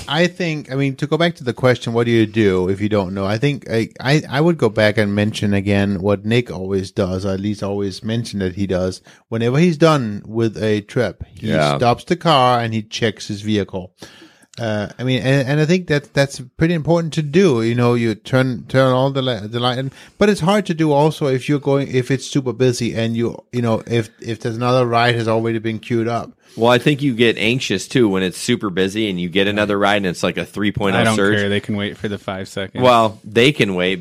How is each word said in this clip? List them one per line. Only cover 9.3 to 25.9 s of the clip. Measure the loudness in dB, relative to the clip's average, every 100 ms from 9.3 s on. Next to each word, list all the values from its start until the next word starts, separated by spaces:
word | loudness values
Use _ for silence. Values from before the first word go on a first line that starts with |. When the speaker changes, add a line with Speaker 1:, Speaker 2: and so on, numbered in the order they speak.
| -4 0 2
Speaker 1:
he's | 2 4
done | 4 4 0 -6 -6
with | -2 -2 0
a | 0 0
trip, | -2 -2 -4 -4 -14
he | -10 -2
Speaker 2:
Yeah. | 0 2 2
Speaker 1:
stops | 2 0 -2
the | -2
car | 2 4 4 2
and | 0
he | -4
checks | -6 -4 -4 -4 -8
his | -8
vehicle. | -2 -2 -2 -6 -12 _ -20 -20 -20 _ _ -10
Uh, | -6 -4 -6 -6
I |
mean, | -2 -2
and, | 2 0 2
and | 0
I | 2
think | 0 0
that | -2 -2
that's | 0 -2 -2 -12 -2
pretty | 0 0
important | 0 0 0
to | -4
do. | 0 4 4 4
You | 2
know, | 2 2 2
you | 0
turn, | -4 -2 0 0 -2 -2
turn | 2 4
all | 2 0
the | -2
li-, | -4 -4 -6
the | -2
light, | -2 -2
and, | -6 -10 -10 0
but | 2
it's | 2
hard | 2 2 0
to | 0
do | 2
also | 4 2 2 0
if | 0 0
you're | -2
going, | 2 0 0
if | -2 0
it's | -2 -2
super | -4 -2
busy | 0 0 2 -2 -2
and | -2 -2
you, | -2 -4 -8
you | -4
know, | 0 -2 -2
if, | -2 -2 -8
if | -10 -8
there's | -6 -4
another | 0 2 2
ride | 2 2 0
has | 0
already | 0 0 -2
been | -4 -6
queued | -2